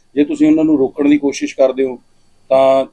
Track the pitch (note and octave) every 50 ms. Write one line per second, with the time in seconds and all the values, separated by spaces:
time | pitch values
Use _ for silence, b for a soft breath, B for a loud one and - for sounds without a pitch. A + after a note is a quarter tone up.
0 | _ _ - C#3 D3 D3 D#3 C#3+ D3+ D#3 D#3 D#3+ D#3 D#3 D#3 C3+ C3 B2 - -
1 | C#3+ C#3+ D3 C#3+ C#3+ C#3 B2+ - D3 C#3+ - - C3+ C3 B2+ C3 C3+ C3 B2 A#2
2 | _ _ _ _ _ _ _ _ _ - C3 C3+ C3+ C3+ C3+ C3+ C3+ -